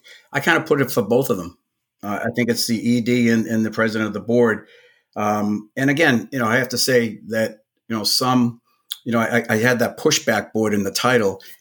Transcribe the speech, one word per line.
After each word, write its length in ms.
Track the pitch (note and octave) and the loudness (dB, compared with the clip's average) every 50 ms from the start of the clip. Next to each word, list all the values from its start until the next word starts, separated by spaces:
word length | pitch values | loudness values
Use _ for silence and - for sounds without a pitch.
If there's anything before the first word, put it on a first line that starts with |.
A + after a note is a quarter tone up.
| _ - - - _ - | _ -20 -20 -20 _ -8
I 80 | - C#3+ | -6 -2
kind 180 | C#3 F3+ E3 D#3 | 0 2 0 2
of 100 | - - | 2 0
put 120 | D3+ C#3+ | 0 0
it 120 | C3+ C3 | 0 0
for 100 | - - | 0 -2
both 280 | G#2+ G2 A#2 B2+ C3+ - | 0 2 2 0 2 0
of 80 | A#2 F#2 | -2 -4
them. 200 | F2 F2 E2+ _ _ _ _ _ _ _ _ _ - | -6 -12 -14 _ _ _ _ _ _ _ _ _ -8
Uh, 160 | G2+ G2+ F#2+ - | -6 -6 -4 -4
I 40 | A2+ - | -4 -2
think 140 | - A#2+ A2+ | -2 0 0
it's 180 | A#2 A2+ - - | 0 -2 -2 -2
the 100 | A#2 G#2 | -2 -2
E 240 | - A#2 A#2+ B2 | 0 0 0 0
D 280 | A2 A#2 A#2+ B2 A#2+ A#2 | 0 0 0 2 2 2
and, 180 | A#2 A2+ A2 A2 | 2 2 0 0
and 180 | A2+ A2 A2 | -2 -2 -2
the 60 | G#2+ | -2
president 360 | G#2+ - A2+ A2+ G#2+ A2 A2 G#2 | 0 -2 -2 -2 0 -2 -4 -4
of 60 | G2 | -4
the 80 | G#2 | -6
board. 460 | F#2 G#2+ A#2 A#2+ A#2+ A2+ G#2+ G#2 - _ - - _ _ _ _ _ _ - | -4 0 2 4 4 2 2 -2 -6 _ -20 -20 _ _ _ _ _ _ -8
Um, 560 | G#2+ G#2 G#2 G#2 G#2 G#2 G#2 G#2 G#2 - - - | -4 -2 -2 0 0 0 -2 -2 -4 -6 -8 -6
and 140 | B2+ C3+ C#3 | -2 0 0
again, 400 | C#3+ C#3+ E3 D3+ B2+ A#2 G2 - | 2 2 2 2 2 2 0 -4
you 80 | - C3 | -6 -2
know, 60 | A#2+ | -2
I 120 | G#2+ A2+ C3 | 0 0 0
have 120 | B2+ B2 | 0 -2
to 80 | - A#2+ | -2 -2
say 420 | - - C3 B2 A#2 A2 G2+ - - G2 | 0 2 4 2 2 0 -6 -10 -10 -6
that, 340 | A2+ A2 A2 G#2+ G#2+ - _ _ _ _ _ - | -2 -2 -2 -2 -4 -10 _ _ _ _ _ -8
you 100 | A2+ A2 | -6 -4
know, 60 | G#2 | -2
some, 580 | - - - C3 B2+ B2+ B2+ A#2+ A#2+ A#2 - _ _ _ _ _ - - - - | 0 0 0 0 2 2 2 2 2 -2 -6 _ _ _ _ _ -16 -16 -12 -6
you 80 | - | -2
know, 80 | A#2 A#2 | 0 0
I, 240 | A2+ G#2+ A#2 A#2+ A#2 - | 0 2 0 0 0 0
I 60 | A2+ A2 | 0 2
had 220 | A2+ B2+ B2 A2+ | 2 2 2 2
that 180 | A#2+ A2 - - | 0 -2 -2 0
pushback 560 | - D#3 D3 - - - A2+ G#2 G2 - - | 0 2 2 2 0 0 0 0 -2 -4 -2
board 200 | A2 A2 G#2+ G#2 | 0 0 2 2
in 100 | G2+ G2 | 0 -2
the 80 | G2 | -2
title, 500 | F#2+ - - B2 B2+ A#2+ G#2+ G2 F#2+ - - - - _ | -4 -2 0 2 2 2 2 0 -2 -4 -12 -20 -20 _